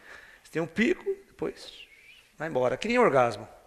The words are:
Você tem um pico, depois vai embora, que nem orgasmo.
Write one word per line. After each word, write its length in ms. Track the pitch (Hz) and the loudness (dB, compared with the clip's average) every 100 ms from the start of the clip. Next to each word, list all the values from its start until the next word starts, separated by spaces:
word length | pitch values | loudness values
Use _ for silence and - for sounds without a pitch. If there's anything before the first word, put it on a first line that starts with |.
| - - - - | -20 -20 -20 -20
Você 100 | - | -8
tem 100 | 156 | -6
um 60 | 165 | -4
pico, 360 | - 240 370 403 392 - | 0 0 0 -4 -8 -8
depois 460 | - - - - - - - - - _ - | -10 -10 -10 -16 -20 -20 -20 -20 -20 _ -12
vai 100 | 160 | -6
embora, 300 | 131 123 127 | 0 0 0
que 100 | 208 | -2
nem 100 | 247 | 4
orgasmo. 500 | 202 135 120 107 110 - | 4 6 4 0 -12 -20